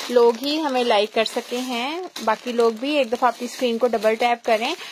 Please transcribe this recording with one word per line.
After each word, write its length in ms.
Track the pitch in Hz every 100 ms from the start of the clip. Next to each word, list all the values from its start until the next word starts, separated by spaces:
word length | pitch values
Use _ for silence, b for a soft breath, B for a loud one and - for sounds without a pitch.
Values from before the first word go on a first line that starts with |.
| -
लोग 240 | 240 233 226
ही 220 | 277 311
हमें 240 | 302 254
like 300 | 240 208 208
कर 120 | - 220
सके 320 | 240 - 247
हैं। 520 | 254 240 254 330 359 -
बाकी 300 | 220 214 247
लोग 240 | 233 233 220
भी 160 | 269 294
एक 140 | 240
दफ़ा 180 | 233 254
अपनी 200 | 233 247
screen 300 | - 247 226
को 100 | 247
double 280 | 226 214 226
tap 260 | 240 240 -
करें 300 | 214 247 349 B